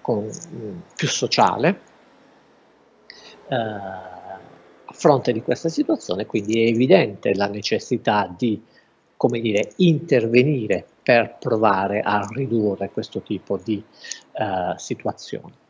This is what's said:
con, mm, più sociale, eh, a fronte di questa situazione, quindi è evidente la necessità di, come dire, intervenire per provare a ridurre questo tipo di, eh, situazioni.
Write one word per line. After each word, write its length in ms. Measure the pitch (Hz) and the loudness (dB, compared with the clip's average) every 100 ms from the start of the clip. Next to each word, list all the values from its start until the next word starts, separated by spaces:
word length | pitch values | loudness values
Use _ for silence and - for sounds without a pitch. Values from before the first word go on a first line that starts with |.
con, 240 | - 110 | -2 -4
mm, 540 | 107 - - 123 110 90 - - | -4 -12 -14 -12 -12 -12 -16 -6
più 120 | 139 | -4
sociale, 720 | - 127 - 101 95 147 196 - _ _ _ _ _ _ _ _ _ _ _ _ - - - - | -2 -2 4 4 4 0 0 -8 _ _ _ _ _ _ _ _ _ _ _ _ -20 -20 -20 -6
eh, 60 | 127 113 104 98 95 92 90 92 95 90 - - _ - | -4 -4 -6 -10 -12 -14 -16 -16 -16 -18 -20 -20 _ -20
a 40 | |
fronte 400 | - 165 139 - | 0 4 4 2
di 100 | 110 | -4
questa 260 | - 123 165 | -2 -4 -2
situazione, 580 | 165 302 320 - 92 107 | -2 -2 -2 -2 -6 -4
quindi 380 | 110 101 113 | -4 -2 2
è 40 | 113 | 2
evidente 680 | 113 131 190 120 98 - | 4 6 6 4 -2 -2
la 140 | 98 101 | 0 0
necessità 840 | 104 - 107 - 117 - 104 95 90 | -2 -4 -4 -2 -2 2 0 0 -2
di, 260 | 120 101 - _ _ _ _ _ | -2 -2 -6 _ _ _ _ _
come 240 | - 117 | 0 0
dire, 320 | 113 101 107 - | 0 0 -2 4
intervenire 1080 | 180 151 165 131 113 120 135 139 107 92 - _ | 4 4 2 2 4 4 4 2 0 -2 -4 _
per 340 | - 120 107 - | 2 4 4 -4
provare 640 | 127 110 107 95 98 104 | -2 2 4 2 0 -2
a 240 | 107 104 98 | 0 -2 -2
ridurre 640 | 113 135 117 104 95 98 | -6 -2 0 0 -2 -6
questo 300 | - 110 107 | -6 -6 -8
tipo 380 | - 98 - 98 | -6 -8 -4 -6
di, 240 | 92 104 104 _ - - _ | -4 -6 -6 _ -14 -14 _
eh, 420 | - 107 92 90 87 | -6 -4 -2 -4 -6
situazioni. 760 | - 120 - - - - - - | -8 -8 -6 -8 -12 -12 -14 -20